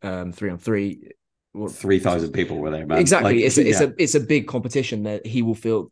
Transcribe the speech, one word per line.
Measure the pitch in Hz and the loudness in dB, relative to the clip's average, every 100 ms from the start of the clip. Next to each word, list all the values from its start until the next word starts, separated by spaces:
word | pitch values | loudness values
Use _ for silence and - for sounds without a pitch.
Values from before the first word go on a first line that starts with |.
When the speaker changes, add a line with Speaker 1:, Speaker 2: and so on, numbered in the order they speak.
Speaker 1:
um, | 98 92 90 | -10 -8 -8
three | 87 104 | -6 -6
on | 87 | -6
three, | - 107 101 - - - _ _ _ | -2 -2 -2 -6 -14 -20 _ _ _
what | 98 104 | -12 -10
Speaker 2:
Three | - 95 92 | -8 2 2
thousand | 90 87 82 | 4 0 -2
people | - 87 78 | -2 -4 -4
were | 78 | -6
there, | 78 73 | -6 -2
man. | 113 | 2
Speaker 1:
Exactly. | 165 185 117 117 | 4 4 4 2
Speaker 2:
Like, | |
Speaker 1:
It's | 120 135 | 4 4
a, | 143 | 4
it's | 190 | 4
Speaker 2:
yeah. | 139 | 2
Speaker 1:
a, | - | 2
it's | 156 | 2
a | 151 | 2
big | 113 151 110 | 2 0 0
competition | 127 123 135 120 110 | -6 -4 -4 -2 -4
that | 104 107 110 | -4 -6 -4
he | 120 | -2
will | 113 110 | 0 -2
feel, | 113 110 - | 0 -2 -2